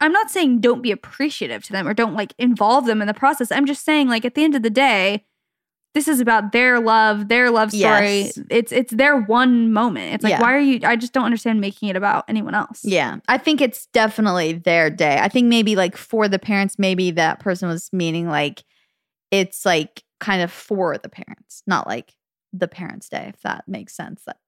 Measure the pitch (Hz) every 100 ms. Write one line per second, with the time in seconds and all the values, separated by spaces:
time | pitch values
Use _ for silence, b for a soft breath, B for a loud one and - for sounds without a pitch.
0 | 302 381 440 381 311 240 233 240 240 202
1 | - - 294 - 147 113 - 196 196 208
2 | 233 196 202 - 247 233 208 262 247 214
3 | 208 214 269 302 240 - 277 285 - 302
4 | 269 233 247 262 311 285 226 220 269 208
5 | 185 202 _ _ _ _ _ _ _ -
6 | 294 277 233 226 208 233 254 247 226 220
7 | 220 208 208 233 247 233 214 214 185 208
8 | 202 202 202 - - 233 233 - 247 220
9 | 277 285 202 233 254 240 226 214 240 143
10 | 90 214 214 180 240 269 285 247 - 233
11 | 240 269 233 226 233 220 196 - 214 185
12 | 202 - - 220 - 208 - - - 180
13 | 127 73 - 262 320 302 262 - - 240
14 | 220 214 214 180 160 165 175 170 156 160
15 | 160 139 196 254 240 233 214 202 185 -
16 | - 220 208 196 - 202 196 - 196 185
17 | 180 165 160 - 202 180 180 165 - 185
18 | 165 160 170 151 147 - _ _ _ _
19 | _ _ _ 196 185 - 202 165 156 -
20 | _ _ - 190 175 - - 202 175 147
21 | - - - - _ - - 180 - 113
22 | - _ _ _ _ 185 175 - 175 -
23 | - - - - - - - 196 - -
24 | - - - -